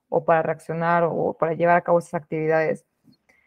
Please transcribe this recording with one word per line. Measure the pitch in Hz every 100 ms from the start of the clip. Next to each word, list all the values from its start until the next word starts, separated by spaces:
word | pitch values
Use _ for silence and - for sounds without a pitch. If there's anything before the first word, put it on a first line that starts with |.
| -
o | 170
para | 160 160
reaccionar | 160 160 - 165 170 170
o | 170 170 165 -
para | 160
llevar | 160 170 175
a |
cabo | 175 170
esas | 170
actividades, | 170 151 160 156 160 156 - _ _ _ _ _ _